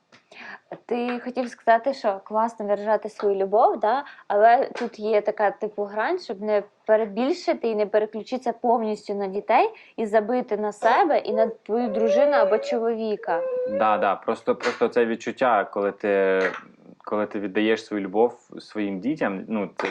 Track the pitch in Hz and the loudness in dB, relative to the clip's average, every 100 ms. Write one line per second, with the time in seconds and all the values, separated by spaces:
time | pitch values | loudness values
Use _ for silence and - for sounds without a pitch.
0 | _ _ _ - - - _ - - 240 | _ _ _ -20 -18 -18 _ -20 -8 -4
1 | 240 240 254 247 247 - - 226 277 262 | -4 -6 -6 -6 -8 -2 4 4 2 -2
2 | 220 196 - 214 226 220 208 202 208 208 | -2 -4 -4 -2 -2 -2 -2 -2 0 -2
3 | 214 - 208 196 190 208 339 311 214 254 | -2 -2 0 0 2 4 4 2 0 -2
4 | 285 - - 208 226 240 - - 233 - | -4 -14 -4 4 6 6 2 -6 -8 -6
5 | 214 208 208 202 208 - 214 208 202 208 | 0 0 0 0 -2 -2 -6 -6 -6 -4
6 | 247 359 - 196 214 208 208 _ - 214 | -2 -4 -6 -8 -2 0 -2 _ 2 2
7 | 220 196 254 349 - 285 226 208 202 214 | 2 -2 -2 -2 -2 -2 -2 0 0 0
8 | 214 220 202 254 254 226 247 240 220 214 | 0 -4 -8 -6 -4 -2 0 2 0 -4
9 | - 202 196 196 196 240 427 - - - | -6 -6 -4 -4 2 2 2 -2 -14 -8
10 | 220 220 208 254 247 208 208 208 226 269 | 0 0 2 -2 -2 -4 -4 -2 2 4
11 | 370 247 - 494 - - - 226 247 208 | 4 2 0 0 0 -2 -4 -2 -2 0
12 | 226 247 294 285 190 220 - 240 226 226 | 2 4 4 4 4 2 0 -2 -2 -2
13 | 220 208 - 175 523 508 508 - 107 104 | -4 -4 -4 -4 -2 -4 -4 0 2 2
14 | 104 92 - 113 - 120 123 113 117 123 | 0 0 -2 -4 -2 -2 -2 0 0 2
15 | 113 113 - - 127 117 113 104 101 98 | 2 0 -6 0 2 4 2 0 -2 0
16 | 104 98 95 95 92 - - - - - | 0 2 4 2 0 -4 -12 -20 -20 -20
17 | - 107 104 107 101 98 110 110 - 104 | -6 -4 -4 -4 -4 0 0 0 -2 -6
18 | 95 101 120 - _ - - 107 104 95 | -2 2 2 0 _ -20 -12 -6 -6 -4
19 | 113 302 110 95 - 110 95 - - | -4 -2 -2 -4 -6 -6 -4 -6 -6